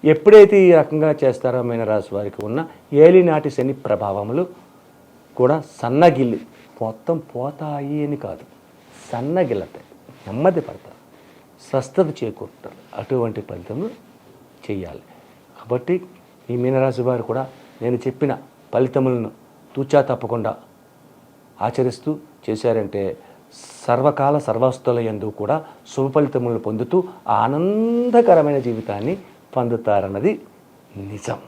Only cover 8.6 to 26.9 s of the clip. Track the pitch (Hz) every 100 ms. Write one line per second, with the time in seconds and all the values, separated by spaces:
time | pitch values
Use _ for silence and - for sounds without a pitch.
8.6 | _ - - - - 117 135 175 156 104
9.6 | 92 - - - - - - 110 175 175
10.6 | - - - - _ _ - - _ _
11.6 | - 135 131 - 170 - 117 107 98 -
12.6 | - - - - 117 131 117 107 101 90
13.6 | 87 117 220 - - - - - - _
14.6 | - 101 87 73 - - - - _ -
15.6 | 113 123 123 180 180 - - _ - 123
16.6 | 123 131 135 120 123 123 113 120 131 -
17.6 | - - 117 123 131 131 143 - - _
18.6 | - 113 127 139 131 123 110 - - -
19.6 | - - 139 147 135 123 113 117 107 -
20.6 | - _ _ _ _ - _ _ _ -
21.6 | 110 120 127 117 - 151 - - - 107
22.6 | 123 113 98 101 95 - - - _ -
23.6 | - - - 120 139 147 139 147 143 110
24.6 | 127 127 - 120 113 107 107 104 104 156
25.6 | 151 - - - 135 143 139 135 120 113
26.6 | 110 110 123